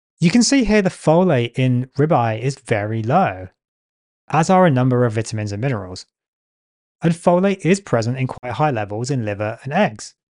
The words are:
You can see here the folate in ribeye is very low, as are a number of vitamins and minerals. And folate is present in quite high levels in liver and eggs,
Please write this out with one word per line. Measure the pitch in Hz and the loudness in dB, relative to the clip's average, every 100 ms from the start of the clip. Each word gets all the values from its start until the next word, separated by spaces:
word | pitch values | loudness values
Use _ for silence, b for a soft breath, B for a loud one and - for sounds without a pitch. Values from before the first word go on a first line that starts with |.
| _ - | _ -2
You | 170 | 2
can | 247 | 2
see | 226 277 | 2 2
here | 208 214 | 2 2
the | 185 | 0
folate | - - 165 185 131 117 - | -2 2 4 4 2 0 -2
in | 131 123 127 - | 0 0 -2 -2
ribeye | 156 147 117 110 | 0 2 0 -2
is | 131 135 | -6 -8
very | - 107 104 113 | -4 -4 -2 -4
low, | 110 165 156 92 92 _ _ _ _ _ _ _ - | 0 0 0 -4 -14 _ _ _ _ _ _ _ -4
as | 151 165 | -2 2
are | 185 180 | 4 4
a | |
number | 127 131 123 | 4 2 2
of | 120 | 0
vitamins | 110 107 110 104 | -2 -6 -6 -6
and | 101 | -6
minerals. | 139 110 92 90 - _ _ _ _ _ _ _ _ _ | -4 -6 -8 -14 -18 _ _ _ _ _ _ _ _ _
And | 165 | -2
folate | 170 185 175 196 190 156 | 0 2 2 2 0 0
is | 196 | 0
present | - 117 110 131 | 0 -2 -2 -4
in | 131 | -6
quite | - 123 | -6 -10
high | 107 151 | -2 0
levels | 113 101 104 123 | 0 -4 -6 -4
in | 135 104 | -4 -4
liver | 101 104 113 | -4 -6 -6
and | 131 | -6
eggs, | 165 180 104 - _ _ | -2 -2 -4 -18 _ _